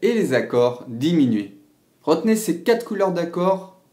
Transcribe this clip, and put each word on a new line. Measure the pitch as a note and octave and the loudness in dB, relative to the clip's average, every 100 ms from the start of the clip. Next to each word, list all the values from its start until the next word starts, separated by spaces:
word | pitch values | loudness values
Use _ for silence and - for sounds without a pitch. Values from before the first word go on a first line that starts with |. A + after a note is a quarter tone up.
et | G#3+ | 0
les | A#3 E3 | 0 2
accords | B2 A2+ B2 A#2+ A#2+ - | 0 0 2 2 0 -10
diminués. | A#2 D3 E3+ C3 G#2+ G2 - _ _ _ _ | -4 0 4 4 2 -4 -12 _ _ _ _
Retenez | - E3 A3 G#3+ | -2 0 2 0
ces | - D#3 | 0 -2
quatre | - A3+ - | 0 0 -2
couleurs | G3+ F#3+ | -2 -2
d'accords. | E3+ E3+ F3 F#3 F#3+ - - _ | -2 -4 -2 0 -2 -6 -20 _